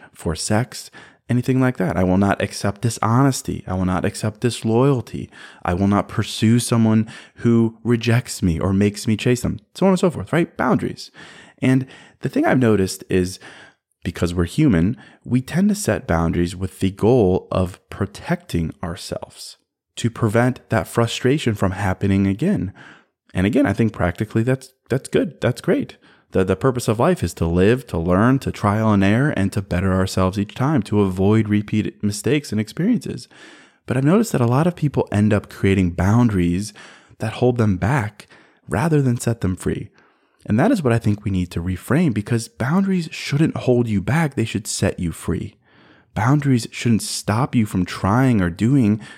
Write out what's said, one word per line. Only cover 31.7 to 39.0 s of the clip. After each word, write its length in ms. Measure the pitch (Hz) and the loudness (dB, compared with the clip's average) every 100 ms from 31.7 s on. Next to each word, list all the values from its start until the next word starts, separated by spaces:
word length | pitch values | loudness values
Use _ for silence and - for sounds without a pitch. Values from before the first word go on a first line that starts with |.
| 107 98 - | -2 -2 -4
mistakes 480 | 104 101 - 147 143 | -6 -4 -2 -2 -2
and 80 | 107 | -6
experiences. 680 | 107 - 185 226 - - - - - - - _ - | -4 -4 -2 -2 -4 -10 -14 -20 -20 -20 -20 _ -4
But 100 | 120 | 0
I've 80 | 139 | 2
noticed 200 | 196 220 | 2 2
that 80 | - | 2
a 60 | 117 | 2
lot 200 | 123 170 | 2 0
of 80 | |
people 340 | 170 147 127 - | 0 -2 -2 0
end 200 | 101 107 | 2 2
up 180 | 101 - | 2 -2
creating 400 | - 98 98 92 | -2 2 4 2
boundaries 800 | 85 92 113 120 101 87 87 107 - - - _ - | 2 2 4 4 2 0 0 -4 -12 -20 -20 _ -10
that 160 | 113 | -10
hold 240 | - 123 120 | 0 0 2
them 180 | 107 92 | 2 2
back 500 | 90 143 104 - - - _ _ - | 0 0 -2 -8 -20 -20 _ _ -6
rather 340 | 95 160 151 | -2 2 2